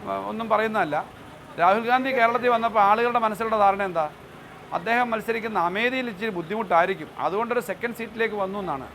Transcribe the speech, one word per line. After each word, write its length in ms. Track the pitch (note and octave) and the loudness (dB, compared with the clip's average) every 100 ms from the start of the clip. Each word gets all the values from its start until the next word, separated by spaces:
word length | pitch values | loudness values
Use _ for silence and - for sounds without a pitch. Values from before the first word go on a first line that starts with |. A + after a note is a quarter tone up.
ഏഹ്, 180 | G3+ G3 G3 | -4 -6 -4
ഒന്നും 180 | G#3+ A3+ | -8 0
പറയുന്നതല്ല. 520 | G#3+ A3 G#3+ D#3+ D3+ - - - - - - | 0 2 0 0 -2 -6 -16 -20 -20 -14 2
രാഹുൽ 240 | F3 G#3 A3+ | 4 4 2
ഗാന്ധി 200 | B3+ C4+ C4 | 0 2 4
കേരളത്തിൽ 320 | A#3 A#3+ B3 A#3 | 4 4 2 2
വന്നപ്പോൾ 260 | A3+ A3 G3+ | 2 4 6
ആളുകളുടെ 300 | G#3+ A#3+ A#3+ A3 | 6 4 2 0
മനസ്സിലുള്ള 320 | G3+ A3 A3 | -2 -2 4
ധാരണ 180 | G3+ G3 G3 | 4 4 -2
എന്താ? 160 | E3 D3+ - - - - - - E3 | -2 -4 -6 -18 -18 -18 -18 -8 -6
അദ്ദേഹം 320 | F3+ A#3 A#3+ | 0 0 2
മത്സരിക്കുന്ന 480 | A3 G#3+ A3+ A3+ G3+ E3+ | -2 -2 -4 -2 0 0
അമേഠിയിൽ 380 | G3 B3 C4 B3 | 0 0 0 -4
ഇച്ചിരി 200 | F3+ A3 F3 | -4 -6 -4
ബുദ്ധിമുട്ടായിരിക്കും, 720 | D#3+ G#3+ G3+ E3+ F3+ F3 C#3+ - D3 | -6 -4 4 4 4 -2 -8 -4 -2
അതുകൊണ്ടൊരു 360 | G3 A#3 A#3+ - | -2 0 -2 -2
സെക്കൻഡ് 280 | F3+ A#3 A#3 | -6 -6 -6
സീറ്റിലേക്ക് 380 | A3+ A3 A3 G#3 | -10 -2 -2 -2
വന്നു 140 | F#3+ G3+ | -4 -4
എന്നാണ്. 240 | F3+ C#3 A#2+ | -6 -6 -8